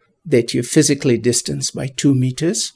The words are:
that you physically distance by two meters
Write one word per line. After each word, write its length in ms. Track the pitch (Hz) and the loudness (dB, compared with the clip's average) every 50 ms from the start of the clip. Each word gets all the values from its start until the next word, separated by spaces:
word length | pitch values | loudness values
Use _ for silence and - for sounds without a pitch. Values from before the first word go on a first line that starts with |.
| _ _ _ _ _ | _ _ _ _ _
that 300 | 170 147 120 113 - - | 0 0 0 2 0 -4
you 80 | 127 | -4
physically 560 | 120 - - 156 147 - 143 139 - 135 120 | -4 2 4 4 4 4 2 0 2 0 0
distance 540 | 113 113 123 117 - - - 143 139 131 - | 2 2 0 0 0 -4 -4 -6 -6 -6 -6
by 160 | - - 135 | -6 -6 -8
two 260 | 131 - - - 143 139 | -8 -6 0 2 2 2
meters 600 | 127 127 127 127 - 156 170 220 220 - - - | 4 2 -2 -2 -2 -4 -2 -2 -2 -6 -8 -10